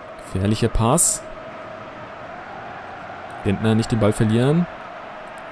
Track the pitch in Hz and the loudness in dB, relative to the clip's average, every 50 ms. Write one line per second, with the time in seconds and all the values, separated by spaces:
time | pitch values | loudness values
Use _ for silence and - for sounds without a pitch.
0 | - - - - - - - 95 95 104 110 - 120 107 - - 110 113 139 - | -14 -14 -14 -14 -12 -4 -2 2 4 4 4 4 2 4 4 4 6 6 6 6
1 | - - - - - - - - - - - - - - - - - - - - | 6 4 2 0 -4 -10 -12 -12 -12 -12 -12 -12 -12 -12 -12 -12 -12 -12 -12 -14
2 | - - - - - - - - - - - - - - - - - - - - | -14 -14 -14 -14 -12 -12 -12 -12 -12 -12 -12 -12 -12 -12 -12 -12 -12 -12 -12 -12
3 | - - - - - - - - - 104 98 92 107 110 110 110 113 - 127 113 | -12 -12 -12 -12 -12 -12 -10 -4 -2 0 0 2 4 4 4 4 4 2 2 4
4 | 107 104 107 - 117 107 110 117 123 139 151 170 175 - - - - - - - | 4 4 4 4 4 4 4 4 6 6 6 4 4 2 -2 -12 -12 -12 -12 -12
5 | - - - - - - - - - - | -14 -14 -14 -14 -14 -14 -14 -14 -14 -14